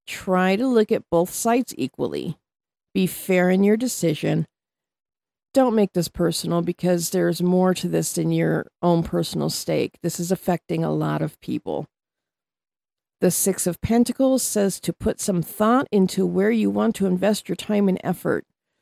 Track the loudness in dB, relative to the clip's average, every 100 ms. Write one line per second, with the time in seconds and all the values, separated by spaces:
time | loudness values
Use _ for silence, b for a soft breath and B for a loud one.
0 | -16 -10 -2 2 2 2 2 2 2 0
1 | 0 0 0 -2 0 0 0 -6 -6 -4
2 | -6 -4 -6 -8 _ _ _ _ _ -2
3 | 0 -2 0 2 4 4 4 2 0 -2
4 | -2 0 -2 -2 -4 _ _ _ _ _
5 | _ _ _ _ _ 2 2 2 2 0
6 | -4 -2 -2 -2 -2 -2 -2 -2 0 0
7 | 0 0 0 0 2 4 2 0 -2 -2
8 | -2 -2 0 0 0 -2 -4 _ 2 2
9 | 0 -4 -4 -4 -4 -4 -2 -2 -2 -4
10 | -6 -6 -4 -2 -2 -4 -4 -4 -2 -2
11 | -2 -2 -4 -8 -8 -8 -6 -8 -8 _
12 | _ _ _ _ _ _ _ _ _ _
13 | _ _ 0 2 -2 0 -4 -4 0 2
14 | 2 2 2 2 0 0 0 -2 -6 -4
15 | -4 -2 -2 -2 -2 0 2 2 2 2
16 | 2 2 0 2 2 2 0 2 0 0
17 | 0 2 0 0 -4 -8 -2 2 2 0
18 | -2 -4 -2 -2 -4 _ _ _